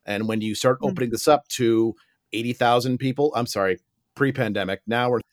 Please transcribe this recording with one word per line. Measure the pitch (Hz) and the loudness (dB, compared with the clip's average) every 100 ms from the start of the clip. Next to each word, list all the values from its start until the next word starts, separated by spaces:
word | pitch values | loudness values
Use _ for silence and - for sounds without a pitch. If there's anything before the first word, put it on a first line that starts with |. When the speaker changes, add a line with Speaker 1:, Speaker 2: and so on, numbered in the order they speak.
Speaker 1:
And | - 101 110 | -6 -4 -2
when | 110 | -2
you | 110 | -4
start | 104 127 131 | 0 2 2
Speaker 2:
Mm. | 101 | -2
Speaker 1:
opening | 95 123 | -2 -4
this | 113 - | 0 4
up | 147 - | 2 2
to | - 117 113 113 110 _ _ - | -2 2 4 2 -2 _ _ -10
eighty | 107 117 | -6 -4
thousand | 120 120 120 123 127 | 0 4 4 2 -2
people, | 131 135 147 | -2 0 0
I'm | 117 120 | 0 -4
sorry, | 104 95 92 _ _ _ | -2 0 -2 _ _ _
pre-pandemic, | - 139 131 110 101 95 98 - | -4 -2 0 -2 -2 -4 -6 -4
now | 117 123 | -2 0
we're | 117 - | -2 -4